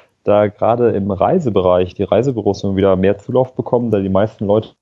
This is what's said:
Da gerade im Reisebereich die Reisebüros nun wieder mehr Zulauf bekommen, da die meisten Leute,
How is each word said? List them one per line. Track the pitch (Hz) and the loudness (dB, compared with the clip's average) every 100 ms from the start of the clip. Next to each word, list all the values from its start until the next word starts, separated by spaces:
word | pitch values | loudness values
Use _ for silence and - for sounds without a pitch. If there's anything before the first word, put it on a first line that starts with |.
| _ _ | _ _
Da | 101 104 104 | 0 2 2
gerade | - 104 120 117 | 0 -2 2 0
im | 101 98 | 0 -2
Reisebereich | 98 101 180 139 95 90 90 92 | -2 0 0 0 0 2 2 0
die | - | -4
Reisebüros | 98 98 135 117 101 95 | -2 0 0 -2 -2 -2
nun | 101 95 | -4 0
wieder | 98 92 | 2 2
mehr | 95 101 | 0 -2
Zulauf | - 123 127 | -2 -2 -2
bekommen, | - - 120 120 | -4 -4 -2 0
da | 104 | -2
die | 95 | 0
meisten | 95 110 - 98 | 0 -2 -4 -2
Leute, | 107 - _ | 0 -2 _